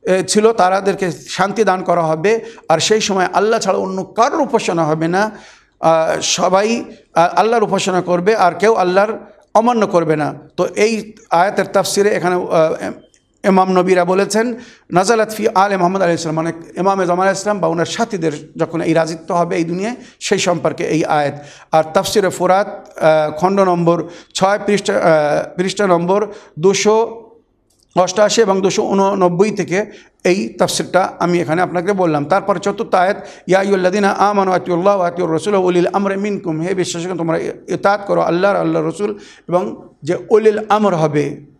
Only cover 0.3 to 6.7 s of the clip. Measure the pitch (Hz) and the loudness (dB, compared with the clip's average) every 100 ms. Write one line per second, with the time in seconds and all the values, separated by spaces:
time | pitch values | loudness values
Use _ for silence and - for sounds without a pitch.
0.3 | 208 214 226 180 190 196 185 190 151 - | 2 2 4 2 2 -2 -2 -4 -6 -12
1.3 | - 190 202 208 185 175 175 160 156 170 | -4 -2 0 0 0 0 0 0 0 0
2.3 | 226 - - _ 160 - 214 - 190 180 | -2 -4 -20 _ 0 2 0 0 -2 0
3.3 | - 202 226 208 196 190 190 185 - 247 | 0 0 0 0 -2 -2 -6 -8 0 0
4.3 | 330 262 226 208 175 160 156 165 180 214 | 2 -2 -2 -2 -2 0 0 0 0 -2
5.3 | 214 - - _ _ 165 165 160 160 - | -4 -20 -20 _ _ 2 2 2 -2 -2
6.3 | - 185 185 214 | 0 2 2 2